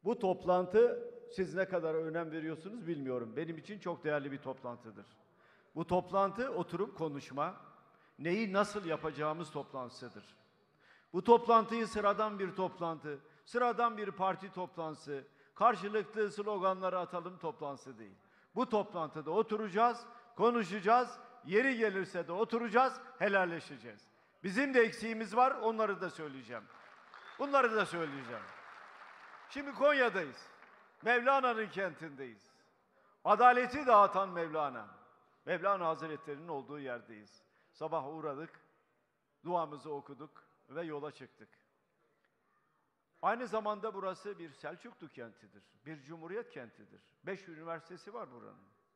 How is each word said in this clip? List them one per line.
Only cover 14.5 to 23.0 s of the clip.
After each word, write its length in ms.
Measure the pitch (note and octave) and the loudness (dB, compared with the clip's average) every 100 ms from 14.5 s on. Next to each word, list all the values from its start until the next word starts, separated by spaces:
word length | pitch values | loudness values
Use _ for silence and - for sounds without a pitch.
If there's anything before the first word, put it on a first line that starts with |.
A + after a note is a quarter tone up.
toplantısı, 720 | F3+ F3+ - D#3+ D3+ - C#3 C3 _ _ - | -10 -10 -6 -8 -8 -10 -10 -10 _ _ 4
karşılıklı 760 | G#3+ G#3 G3+ G#3+ G3 A3 G#3 | 4 4 -2 -2 -4 -4 -4
sloganları 680 | G3 G#3 G#3 F#3+ F#3 F#3 F3+ | -4 -4 0 0 0 -2 -2
atalım 380 | E3+ F3+ E3+ F#3 | -4 -6 -8 -8
toplantısı 640 | E3 D3+ D3 C3+ C3+ A2+ | -8 -6 -10 -10 -14 -16
değil. 160 | G#2+ G2 _ _ _ F#3+ | -18 -20 _ _ _ -4
Bu 140 | B3 | 0
toplantıda 640 | G#3+ G3+ F3+ D#3 D#3 D3 | 0 0 -4 -4 -6 -2
oturacağız, 720 | F#3 A3 G#3+ G#3+ F3+ A#3+ A3+ - - - - | 0 0 -2 -2 4 4 4 -10 -20 -20 2
konuşacağız, 840 | A3 A#3+ F3+ G#3 F3+ A#3+ B3 - - - C#3 | 2 4 -2 -2 4 4 4 -6 -20 -18 2
yeri 320 | G3 C4+ A#3+ | 4 4 2
gelirse 500 | A3 F#3+ F3+ F3+ E3 | 0 0 -4 -6 -4
de 40 | |
oturacağız, 680 | F3 A3+ A3+ A#3 A3 C4 - | -2 0 0 2 4 4 0